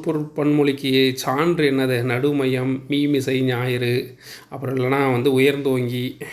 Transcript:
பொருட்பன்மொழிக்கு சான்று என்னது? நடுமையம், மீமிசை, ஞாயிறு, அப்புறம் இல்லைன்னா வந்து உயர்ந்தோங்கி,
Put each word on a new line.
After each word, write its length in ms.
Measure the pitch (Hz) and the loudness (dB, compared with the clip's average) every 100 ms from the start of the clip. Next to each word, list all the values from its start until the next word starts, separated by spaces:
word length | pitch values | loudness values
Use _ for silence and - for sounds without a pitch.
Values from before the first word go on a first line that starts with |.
| 165 | -2
பொருட்பன்மொழிக்கு 1080 | 156 151 - 147 147 143 139 139 131 131 | -4 -4 -2 2 4 2 0 0 2 2
சான்று 580 | 127 - 131 170 170 147 | 0 -2 0 2 2 2
என்னது? 300 | 135 131 127 | 2 0 0
நடுமையம், 840 | 123 120 147 147 131 127 127 131 131 | 0 0 0 2 0 0 -2 -4 -2
மீமிசை, 540 | 143 147 143 127 131 | -2 2 0 0 0
ஞாயிறு, 760 | 131 120 127 123 123 120 - - - - - | 0 0 -2 -2 0 -2 -4 -12 -20 -20 -16
அப்புறம் 260 | 139 131 131 | -10 -6 -2
இல்லைன்னா 360 | 127 139 135 | 0 2 2
வந்து 220 | 127 135 | 2 2
உயர்ந்தோங்கி, 840 | 131 135 139 139 131 123 123 127 - - | 4 4 2 0 -2 -2 -4 -6 -8 -14